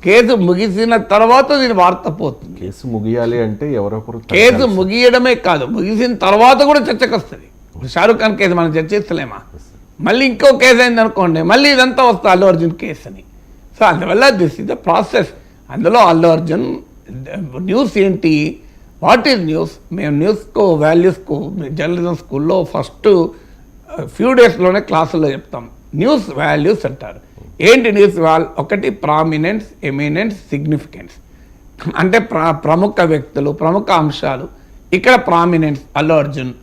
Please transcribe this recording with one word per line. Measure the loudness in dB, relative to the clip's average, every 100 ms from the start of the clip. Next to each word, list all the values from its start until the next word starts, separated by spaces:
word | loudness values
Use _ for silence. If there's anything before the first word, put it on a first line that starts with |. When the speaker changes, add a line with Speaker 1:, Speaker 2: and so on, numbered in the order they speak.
Speaker 1:
కేసు | 4 4 4 2
ముగిసిన | 2 0 -2 -2 0 0
తర్వాత | 2 2 4 4 4
దీని | 0 0
వార్త | 2 2 2 -6 -6
పోతుంది. | -8 -8 -18 -14
Speaker 2:
కేసు | -14 -12 -8
ముగియాలి | -6 -4 -2 -2 -2
అంటే | -4 -4 -6
ఎవరొకరు | -4 -4 -6 -10 -16 -4
Speaker 1:
కేసు | 2 4
Speaker 2:
తగ్గాలి. | 4 0
Speaker 1:
ముగియడమే | 0 -2 2 4 4 2 0
కాదు, | 0 -2 -2
ముగిసిన | -4 -4 -2 -2 -2
తర్వాత | 0 4 6 6
కూడా | 4 2
చర్చకు | 0 -2 -2 -2
వస్తుంది. | -6 -18
ఇప్పుడు | -20 -20 -20 -16 -8
షారుఖ్ | 0 2 2
ఖాన్ | 0 0
కేసు | -2
మనం | 0 0
చర్చిస్తలేమా? | -2 -2 -4 -4 -8 -8 -14
Speaker 2:
ఎస్ | -20 -20
సార్. | -20 -20 -20 _ -2
Speaker 1:
మళ్ళీ | 0 0
ఇంకో | 4 4 6
కేసు | 4 4
అయింది | 4 2
అనుకోండి, | 0 2 0 0
మళ్ళీ | 2 4 4
ఇదంతా | 4 2 4
వస్తుంది | 2 2 2
అల్లు | 4 4
అర్జున్ | 2 0
కేసు | -4 -12 -14 -16
అని. | -20 -20 -20 _ -20 -20 0
So, | 2
అందువల్ల | 2 -2 2 2
this | 2 -2
is | -4 -10
the | -8 -2
process. | -2 0 -2 -4 -8 -20 _ _
అందులో | -4 0 4
అల్లు | 4 4 4
అర్జున్ | 2 0 -4 -4 -8 -12 -20 -18 -16 -14 -12 -12 -10
న్యూస్ | -4 -2 0 2
ఏంటి, | 0 0 0 0 -2 -8 -18 -20 -20 -6 2
what | 2 2 0
is | -2
news? | -4 -6 -8 -14
మేము | -8 -4 -2
న్యూస్కు, | 0 -2 -4 -2
వాల్యూస్కు | 0 2 2 4 2 0 -6 -8 -8 -10 -10
జర్నలిజం | -6 -6 -4 -4 -6
స్కూల్లో | -8 -6 -2 -2
ఫస్ట్, | -2 -6 -8 -2 2
ఆ, | 2 2 -6 -20 -20 -20 -20 -18 -14 -14
ఫ్యూ | -2 0
డేస్లోనే | 4 4 4 0 0
క్లాసుల్లో | -2 -2 -2 -2 -2
చెప్తాం. | -4 -12 -16 -16 -20 -12 -4
న్యూస్ | 0 0 -4 -6
వాల్యూస్ | -2 -2 0 -2 -4
అంటారు. | -10 -16 -20 -20 -20 -20 -2
ఏంటి | 4 4 4
న్యూస్ | 2 2 2
వాల్-, | 0 0 0 -6
ఒకటి | -6 -4 -4
ప్రామినెన్స్, | -6 -2 0 0 -2 -4 -4 -10 -12
ఎమినెన్స్, | -8 -6 -4 -4 -4 -8
సిగ్నిఫికెన్స్, | -10 -8 -4 -6 -6 -20 -20 -20 -20 _ -20 -20 -20 -14 -10 -4
అంటే | 0 0
ప్ర-, | -2 -2 -2
ప్రముఖ | -2 0 0 0 0
వ్యక్తులు, | 0 0 -4 -6 -4
ప్రముఖ | -2 -2 -2 0
అంశాలు. | 0 0 -4 -6 -6 -10 -18 _ -20 -6
ఇక్కడ | -2 2 2
ప్రామినెన్స్ | 2 0 2 0 0 -4 -8 -4
అల్లు | 0
అర్జున్ | 0 0 -6 -10 -12